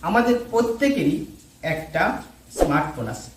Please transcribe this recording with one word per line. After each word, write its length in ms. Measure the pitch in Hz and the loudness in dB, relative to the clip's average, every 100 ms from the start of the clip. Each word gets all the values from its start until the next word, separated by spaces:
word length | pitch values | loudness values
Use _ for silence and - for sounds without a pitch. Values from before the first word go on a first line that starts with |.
আমাদের 320 | 160 226 240 240 - | 2 2 4 2 2
প্রত্যেকেরই 720 | 226 233 - 277 - 143 - - - - - | 0 0 2 2 2 2 0 -6 -14 -20 -10
একটা 600 | 160 156 - 160 208 - - - - - | -4 -4 -2 0 0 0 -10 -20 -16 0
স্মার্টফোন 500 | - 147 - - 113 | 2 2 0 -4 -8
আছে। 220 | 107 - | -8 -14